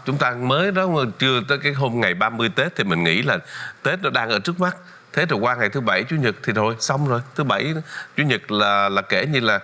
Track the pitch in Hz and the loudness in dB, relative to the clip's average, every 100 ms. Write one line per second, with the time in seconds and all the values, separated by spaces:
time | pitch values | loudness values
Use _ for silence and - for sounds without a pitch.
0 | - 139 139 120 127 139 190 190 190 160 | -4 0 0 0 0 2 2 0 0 0
1 | 131 98 131 123 117 139 139 139 135 117 | 0 0 2 2 0 0 0 0 0 2
2 | 104 87 107 117 117 - 147 - 101 82 | 2 2 0 0 -2 0 -2 0 0 2
3 | 85 85 143 98 - - - - 131 180 | 2 2 0 -2 -4 -14 -14 -6 -4 -2
4 | 180 123 113 107 101 175 180 180 - - | -2 -2 0 -2 -2 -2 -2 -4 -12 -20
5 | - - 160 123 117 120 107 139 113 95 | -8 -2 0 0 0 0 0 0 0 0
6 | 123 160 127 98 - 110 107 113 - 139 | 0 0 0 0 -2 0 0 0 -2 0
7 | 147 120 123 - 143 101 131 160 156 - | 0 -2 -4 -4 -2 0 -2 -4 -8 -12
8 | - - 147 113 - 104 101 101 101 98 | -8 -2 0 0 0 0 4 4 2 2
9 | 98 98 135 143 113 101 | 0 0 2 2 2 0